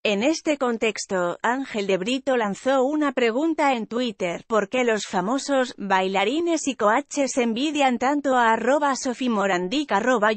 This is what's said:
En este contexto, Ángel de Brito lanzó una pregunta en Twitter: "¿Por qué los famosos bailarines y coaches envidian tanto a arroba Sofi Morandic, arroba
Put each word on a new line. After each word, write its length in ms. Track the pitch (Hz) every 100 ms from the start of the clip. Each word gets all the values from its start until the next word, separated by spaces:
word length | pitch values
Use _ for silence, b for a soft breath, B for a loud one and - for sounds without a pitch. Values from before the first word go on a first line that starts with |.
| 220
En 140 | 202
este 380 | 254 330 330 285
contexto, 800 | 247 226 226 - - 190 175 -
Ángel 460 | 220 254 269 226 202
de 100 | 185
Brito 400 | 190 262 277 254
lanzó 460 | 208 190 262 269
una 280 | 254 302 294
pregunta 640 | 262 233 233 330 311 285
en 140 | 240 214
Twitter: 580 | 233 247 - 180 170 -
"¿Por 240 | 220 202
qué 140 | 254
los 240 | 247 214 -
famosos 680 | 196 185 269 277 277 254 -
bailarines 880 | 202 190 190 190 196 294 349 320 -
y 80 | 240
coaches 600 | 208 233 285 - 262 -
envidian 600 | 240 220 302 294 262 240
tanto 380 | 254 294 277 254
a 180 | 226
arroba 420 | 226 233 294 285 254
Sofi 340 | 269 240 254
Morandic, 640 | 214 196 180 180 202 196
arroba 380 | 202 254 247 214